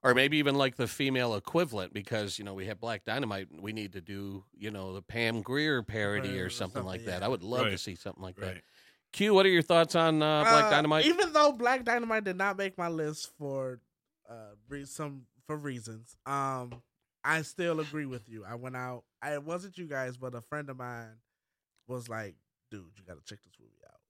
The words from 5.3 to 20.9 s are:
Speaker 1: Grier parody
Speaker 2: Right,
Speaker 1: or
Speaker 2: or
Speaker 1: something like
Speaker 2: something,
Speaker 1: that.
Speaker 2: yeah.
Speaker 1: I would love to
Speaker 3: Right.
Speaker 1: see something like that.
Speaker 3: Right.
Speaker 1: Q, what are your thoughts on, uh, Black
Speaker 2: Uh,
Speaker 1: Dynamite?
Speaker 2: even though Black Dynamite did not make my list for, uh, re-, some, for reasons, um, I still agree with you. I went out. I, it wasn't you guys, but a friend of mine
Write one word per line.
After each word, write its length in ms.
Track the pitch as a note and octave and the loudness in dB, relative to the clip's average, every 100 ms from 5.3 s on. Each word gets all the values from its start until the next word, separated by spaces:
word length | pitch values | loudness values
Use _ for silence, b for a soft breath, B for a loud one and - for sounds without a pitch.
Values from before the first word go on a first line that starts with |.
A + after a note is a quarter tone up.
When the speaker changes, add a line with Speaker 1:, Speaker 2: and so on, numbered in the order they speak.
| A2+ | 0
Speaker 1:
Grier 400 | G#2+ C3+ D3+ C3+ | -2 -2 2 0
parody 480 | G2 A2 G#2 G#2 G2 | -2 -2 0 0 -2
Speaker 2:
Right, 80 | F#2+ | -4
Speaker 1:
or 60 | F2+ | -4
Speaker 2:
or 20 | |
Speaker 1:
something 340 | - F#2 - | -4 -6 -6
like 180 | F#2 F#2 | -6 -8
Speaker 2:
something, 100 | - | -6
Speaker 1:
that. 60 | F2+ | -4
Speaker 2:
yeah. 40 | G2+ | -2
Speaker 1:
I 40 | |
would 140 | B2 | -2
love 220 | F#2+ B2+ A2 | -2 0 0
to 40 | |
Speaker 3:
Right. 80 | G2 | -2
Speaker 1:
see 160 | - F2+ | -6 -10
something 260 | G2+ F#2 | -12 -12
like 120 | F#2 F2+ | -14 -8
that. 160 | F#2+ F#2 | -8 -8
Speaker 3:
Right. 80 | b b b b _ | b b b b _
Speaker 1:
Q, 200 | - G#3 | 0 6
what 120 | G3 F#3+ | 8 8
are 40 | |
your 120 | F3 | 6
thoughts 340 | D#3 E3+ D#3+ E3+ | 6 6 6 6
on, 260 | E3 D#3 | 4 4
uh, 220 | D3+ D3+ | 4 4
Black 220 | D3+ A3+ G#3+ | 8 8 8
Speaker 2:
Uh, 40 | |
Speaker 1:
Dynamite? 340 | D3 D3+ D#3 C#4+ | 6 6 4 4
Speaker 2:
even 260 | F4 F4+ | 4 4
though 200 | D#4 D4 | 6 6
Black 320 | A#3+ A#3+ C4 A#3+ | 6 2 2 2
Dynamite 400 | A#3+ A3+ A3 G3+ | 0 0 -2 -2
did 100 | F3+ | 0
not 220 | G3 G3 | -2 0
make 200 | G3 F#3+ | -4 -2
my 120 | E3+ | -4
list 420 | E3 D3+ D#3 - _ | -2 -4 -4 -10 _
for, 420 | C#3+ C3+ C3 B2 _ _ _ _ _ | -6 -4 -4 -8 _ _ _ _ _
uh, 280 | A2+ G#2+ G#2 A2 | -18 -18 -20 _
re-, 160 | C#3+ C#3 | -14 -12
some, 420 | - D3+ C#3 B2+ _ - | -10 -10 -10 -18 _ -10
for 100 | D3+ | -8
reasons, 640 | D3 B2 A2 A2 A#2 - - | -6 -8 -10 -14 -16 -16 -4
um, 560 | C#3 C3+ C3 B2 A#2+ _ _ _ _ | -2 0 -4 -8 -14 _ _ _ _
I 200 | C3+ D#3+ | 0 0
still 360 | D3 - E3+ D#3+ | -2 -4 0 0
agree 280 | D3+ D3+ C#3+ | -2 -4 -6
with 200 | B2 G#2+ | -8 -12
you. 160 | A2 | -16
I 120 | G2 A#2+ | -12 -10
went 200 | B2+ B2+ | -10 -8
out. 300 | B2+ B2 _ _ | -8 -10 _ _
I, 120 | C#3+ D3 | -6 -6
it 80 | |
wasn't 340 | D3 F3 G3 F3+ | -4 -8 -8 -12
you 100 | E3+ | -6
guys, 300 | C#3 C3 B2 | -4 -4 -6
but 180 | B2+ A#2+ | -10 -10
a 60 | |
friend 280 | A2+ D3 C#3+ | -8 -8 -8
of 60 | C3 | -10
mine 460 | B2 | -8